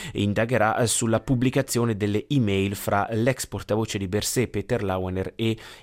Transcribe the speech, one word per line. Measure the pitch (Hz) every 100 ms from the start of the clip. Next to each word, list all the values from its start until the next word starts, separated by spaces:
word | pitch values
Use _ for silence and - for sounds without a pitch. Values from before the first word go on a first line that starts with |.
| -
indagherà, | - 101 101 113 123 107 -
eh, | 117
sulla | - 117 110
pubblicazione | - 127 127 139 131 - 117 104
delle | 104 104 -
email | 139 107 98 98 98
fra | - 104 101
l'ex | 110 120 131 -
portavoce | 101 - 107 110 107
di | 98
Berset, | 104 - - 117
Peter | 107 - 120
Lauener, | 101 92 92 92 95 -
e | 113 110 - -